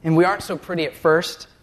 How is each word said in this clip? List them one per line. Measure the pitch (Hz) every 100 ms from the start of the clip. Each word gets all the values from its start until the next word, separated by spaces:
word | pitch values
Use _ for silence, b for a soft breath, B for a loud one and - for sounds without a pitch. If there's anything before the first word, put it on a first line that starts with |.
And | 165 160
we |
aren't | 180 196
so | - 175
pretty | - 170
at | 151
first. | - 165 160 175 - - _